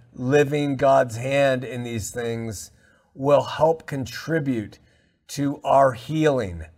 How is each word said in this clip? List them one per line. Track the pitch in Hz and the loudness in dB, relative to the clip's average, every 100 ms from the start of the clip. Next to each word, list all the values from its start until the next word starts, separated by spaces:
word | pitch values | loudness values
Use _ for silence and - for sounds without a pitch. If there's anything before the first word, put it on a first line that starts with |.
| _ | _
living | - 127 147 139 147 143 135 | -8 2 4 4 0 -2 2
God's | 139 135 127 110 | 4 4 2 -2
hand | 131 139 139 127 | -2 2 2 2
in | 123 123 | -4 -8
these | 120 117 98 | -6 -6 -6
things | 123 117 117 113 104 - _ _ _ _ - | -6 -6 -4 -6 -10 -14 _ _ _ _ -6
will | 139 139 | 2 2
help | 123 - 156 165 - | 2 2 2 2 -4
contribute | 139 127 - - 160 139 120 101 - _ _ _ _ - | -8 -8 -10 -4 -2 0 -2 -6 -12 _ _ _ _ -14
to | - 143 143 | -4 -4 -4
our | 135 139 139 | 2 4 4
healing, | 117 - 156 151 135 101 85 80 | 2 -6 0 2 2 -2 -8 -14